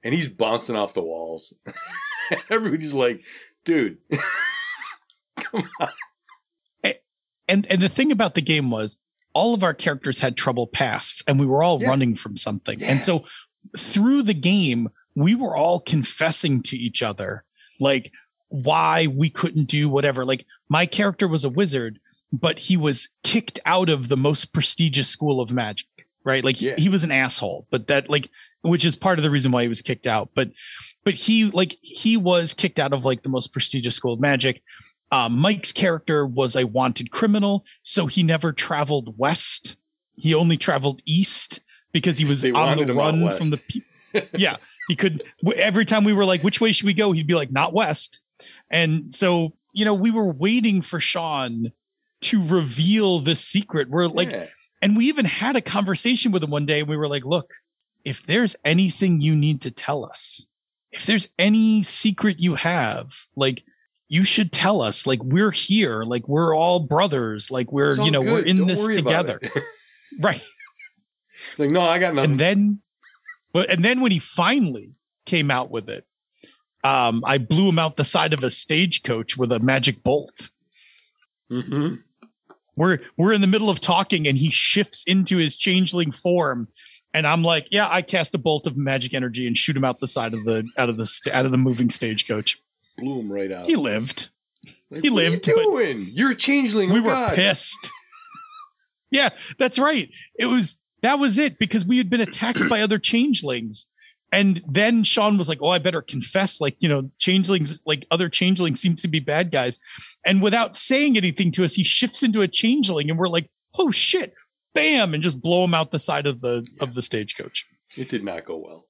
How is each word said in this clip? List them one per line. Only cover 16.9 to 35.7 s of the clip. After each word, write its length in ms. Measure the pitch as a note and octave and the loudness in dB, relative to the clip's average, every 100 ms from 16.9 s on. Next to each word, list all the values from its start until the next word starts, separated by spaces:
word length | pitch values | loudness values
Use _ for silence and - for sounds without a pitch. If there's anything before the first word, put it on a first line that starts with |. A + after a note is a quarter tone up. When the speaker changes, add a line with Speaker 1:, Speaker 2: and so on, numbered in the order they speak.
| - | -4
Speaker 2:
other, 420 | A2+ G2+ G2+ G#2+ _ _ _ _ | -6 -4 -8 -10 _ _ _ _
like, 320 | C3+ C3+ B2 - _ _ _ | 2 2 -2 -20 _ _ _
why 580 | C#3+ B2+ D#3+ D#3+ D#3+ D#3+ | -4 0 2 4 2 2
we 220 | C3+ D#3 | 2 0
couldn't 360 | - F3+ D3+ C#3 | 0 -2 0 0
do 200 | D3 D3 | 2 2
whatever. 360 | C#3 C#3+ C3 | 2 2 0
Like, 220 | B2+ C3 - _ _ | -2 -2 -4 _ _
my 180 | D3+ F3 | 0 0
character 420 | - G3+ F#3 F#3+ | 0 -2 0 0
was 160 | D#3+ | 0
a 60 | C3+ | 0
wizard, 480 | B2+ G3 C3+ A2+ G#2+ _ _ _ | 0 0 0 -4 -10 _ _ _
but 260 | B2+ E3+ - | -2 -2 -4
he 180 | - F#3 | 0 2
was 320 | D3+ C#3 - _ | 2 0 -4 _
kicked 380 | - A3+ - - - | -2 -2 -2 -8 0
out 220 | F3+ F3+ | 2 2
of 180 | D3 A#2+ | 0 0
the 80 | C3+ | 0
most 360 | C#3 D3+ - | 2 0 -2
prestigious 560 | - - - E3 C3+ C3 | -2 -2 0 0 0 -4
school 320 | - D3+ C3+ | -2 -2 0
of 120 | A#2 | -2
magic, 340 | B2 A2 G2+ - _ _ _ | -4 -4 -8 -14 _ _ _
right? 180 | - C3 | -2 0
Like, 120 | C3 B2+ | 0 0
he, 120 | B2 | -2
Speaker 1:
Yeah. 80 | C3+ | 2
Speaker 2:
he 100 | E3+ | 2
was 160 | F#3+ | 2
an 60 | D#3+ | 2
asshole, 560 | C3+ C3 - G2+ - - | 0 0 -2 -6 -8 -6
but 180 | C3 G#2+ | -6 0
that, 200 | C#3 C3+ | -2 2
like, 220 | D3 C3 - - _ | -2 -2 -16 -20 _
which 220 | E3+ E3+ | 0 2
is 120 | E3+ C#3+ | 2 0
part 220 | F#3+ F3 | 0 2
of 40 | |
the 80 | D3+ | 2
reason 220 | C#3+ C3 | 2 2
why 100 | B2 | 2
he 60 | A#2+ | 0
was 140 | A2+ | -4
kicked 240 | - B2 B2 | -6 -6 -2
out. 240 | G#2+ - | -2 -2
But, 160 | - C3 - - - - _ | -4 -4 -6 -20 -20 -20 _
but 100 | - | -4
he, 300 | F#3 - A3 | -2 2 4
like, 320 | G#3+ F3 F#3 - | 4 2 0 -2
he 340 | - - A3 A3+ | -16 -2 2 2
was 380 | F3+ F3 E3 | 4 2 2
kicked 240 | - F#3 - | -2 -2 0
out 140 | C#3 | -2
of, 120 | C#3 | 0
like, 180 | C3 B2+ | 0 -2
the 60 | C#3 | -2
most 240 | B2+ - | -4 -4
prestigious 420 | - - C3+ A#2+ | -6 -4 -4 -4
school 200 | - B2+ | -4 -4
of 60 | A#2 | 0
magic. 420 | C#3+ C3+ C3 B2 _ - - _ _ | 0 2 0 -4 _ -20 -20 _ _
Um, 280 | C3+ A#2 A#2+ | -2 2 2
Mike's 340 | F3 G3+ - | 2 0 -4